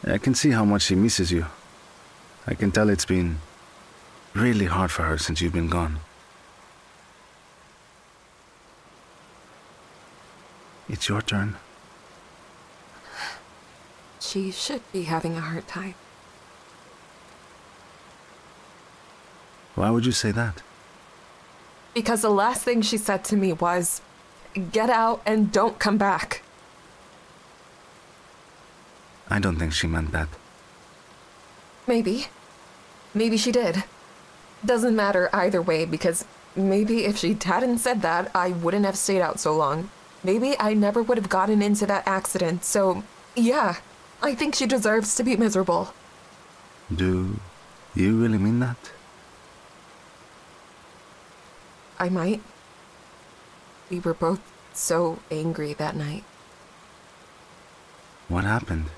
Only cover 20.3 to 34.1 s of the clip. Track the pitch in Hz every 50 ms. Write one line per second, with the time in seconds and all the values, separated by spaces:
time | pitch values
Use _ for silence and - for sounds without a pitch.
20.3 | 101 104 98 98 85 - - - - - - - - - - - - - - -
21.3 | - - - - - - - - - - - - - 233 220 220 233 220 233 220
22.3 | 208 196 202 233 247 247 - 247 240 233 208 214 233 208 208 - 196 190 - -
23.3 | 214 202 196 185 165 160 175 175 175 180 170 - - - - - - - - -
24.3 | - - - - - 196 185 170 - 220 220 233 240 226 226 226 226 220 - 214
25.3 | 214 220 214 208 - 196 208 233 - - - 214 202 208 202 196 185 156 - -
26.3 | - - - - - - - - - - - - - - - - - - - -
27.3 | - - - - - - - - - - - - - - - - - - - -
28.3 | - - - - - - - - - - - - - - - - - - - -
29.3 | - 104 95 95 85 80 82 78 76 - - 82 82 82 80 80 78 80 78 78
30.3 | - - - - - - - - - - - - - - - - - - - -
31.3 | - - - - - - - - - - - - 240 226 214 185 208 262 - -
32.3 | - - - - - - - - - - - - - - - - - 208 226 233
33.3 | 220 214 214 247 226 240 233 175 165 196 196 - - - - -